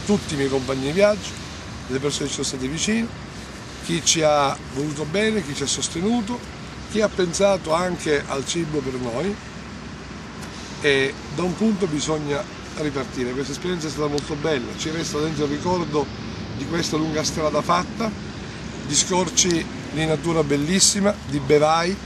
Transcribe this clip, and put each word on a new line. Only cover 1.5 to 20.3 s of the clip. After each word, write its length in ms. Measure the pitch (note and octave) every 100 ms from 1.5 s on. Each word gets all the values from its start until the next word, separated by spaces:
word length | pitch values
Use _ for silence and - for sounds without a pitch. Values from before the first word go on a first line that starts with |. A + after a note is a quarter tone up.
| - - - -
le 100 | C3
persone 240 | C#3+ C#3+
che 100 | C#3+
ci 80 | -
sono 40 | C#3
state 200 | C3+ C3
vicine, 400 | D#3+ - A3+ A3+ - - - - - - -
chi 200 | - E3+
ci 180 | - E3
ha 340 | D3+ D3 C#3 C#3 -
voluto 300 | C3+ D3+ D3
bene, 400 | D3+ F#3+ A3 A3
chi 100 | C#3+
ci 80 | C#3
ha 40 | C3+
sostenuto, 880 | - - E3 G3 A#3+ G3+ A#3+ - - - - -
chi 120 | G#3+
ha 60 | G#3
pensato 680 | - F3+ D#3 G3 F#3+ D#3+
anche 500 | D#3+ F3+ E3+ D#3 C#3+ C#3+
al 200 | C#3 B2
cibo 320 | F3 D#3 D3
per 160 | C3
noi, 420 | B2+ B2 A#2 F#3 G#3 - - - - - - - - - - - - - -
e 320 | D3+ C#3 C3+ - -
da 80 | D3
un 120 | F3
punto 320 | E3+ A3 G3 F#3
bisogna 560 | D3+ D3+ D#3 D3 C#3+ - - - -
ripartire. 560 | D3+ C3+ B2+ - B2
Questa 200 | B2+ C3+
esperienza 360 | C#3+ F3+ F3+ D#3
è 20 |
stata 160 | C3+ D3
molto 280 | C#3+ -
bella, 380 | D3 D#3+ C#3+ A2 G2
ci 100 | D#3
resta 300 | D#3+ D#3 D3
dentro 260 | D#3 D3
il 60 | D3
ricordo 560 | D3 F3+ F3+ D#3 D3 C3+ - - - - B2
di 100 | C#3+
questa 300 | E3 E3 D#3
lunga 260 | D#3+ D#3
strada 380 | D3+ E3 D#3 D3+
fatta, 500 | D#3+ F3 F#3 G#3+ A3 - - - - - - - -
di 80 |
scorci 720 | D3 - F#3 F3 - F3+ E3+ - - -
di 140 | D3 D#3+
natura 360 | D3+ D#3